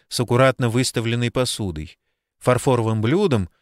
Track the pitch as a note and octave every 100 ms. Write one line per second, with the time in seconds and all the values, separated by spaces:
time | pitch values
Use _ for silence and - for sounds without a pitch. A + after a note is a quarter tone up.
0 | _ - A#2 A#2+ C3 B2+ A#2+ A#2+ B2+ B2
1 | A2+ A#2+ A#2+ C3 B2 - G2 D#2 D#2 -
2 | _ _ _ _ - B2 C#3+ A#2+ A2 A2
3 | G#2+ F3 G3 A#2 F2+ _